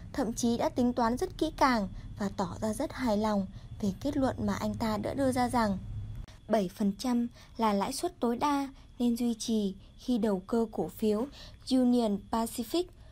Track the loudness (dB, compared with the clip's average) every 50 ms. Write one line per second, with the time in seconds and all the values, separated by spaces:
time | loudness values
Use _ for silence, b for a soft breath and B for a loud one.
0 | B B -4 -2 -2 -2 -2 0 0 2 2 2 0 0 2 2 2 2 2 2
1 | 2 2 2 0 -2 -4 -2 -2 -2 -2 2 4 4 4 4 2 0 -2 B B
2 | B B B -6 -4 -4 -2 -2 -4 -4 -4 -4 -4 -4 -2 -2 -4 -4 -4 -2
3 | 0 2 2 2 2 2 2 0 0 -2 B B B B B -4 -2 -2 -2 -2
4 | -4 -2 0 2 0 0 0 0 -2 -2 -2 -2 -2 -4 -2 -2 0 0 0 0
5 | -2 -4 -2 0 2 2 2 2 2 2 2 2 2 2 2 -2 -4 -6 -8 -8
6 | -8 -8 -10 -10 -12 B B B -2 0 2 2 2 0 -2 0 0 0 0 0
7 | -2 0 0 0 0 -2 B B B B B 0 2 2 4 2 0 0 -2 -4
8 | -4 -6 -4 -2 -2 -2 0 0 2 2 2 0 0 -4 B B B B B 0
9 | 2 2 2 2 2 0 0 -2 -2 0 0 2 2 0 -2 B B B B B
10 | -2 0 0 2 2 2 2 0 -2 0 0 2 2 0 0 -4 -4 -4 -2 0
11 | 2 2 2 2 0 -2 B B B B B B -4 0 2 4 6 6 6 4
12 | 4 2 0 -2 -2 -2 -2 -2 -2 -2 -4 -6 -6 -2 0 0 0 -2 b b
13 | b b